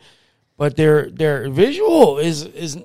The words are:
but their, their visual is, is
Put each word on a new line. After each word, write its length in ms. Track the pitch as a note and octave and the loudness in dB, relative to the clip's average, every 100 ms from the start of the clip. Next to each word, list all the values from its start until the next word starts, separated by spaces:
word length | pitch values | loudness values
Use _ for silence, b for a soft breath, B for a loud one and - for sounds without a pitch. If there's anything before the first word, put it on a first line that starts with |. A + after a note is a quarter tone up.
| b b b b _ - | b b b b _ -6
but 200 | D3 D3 | -4 0
their, 340 | D#3 D3+ C#3 | 2 2 0
their 400 | - D#3 C#3 C#3 | -4 -2 -2 -4
visual 680 | C3+ A#3 F4 G#4+ E4 F#3+ C#3+ | 0 0 2 0 4 4 2
is, 260 | E3+ D3+ D#3 | -4 -4 -10
is 320 | - E3 D#3+ | -12 -12 -12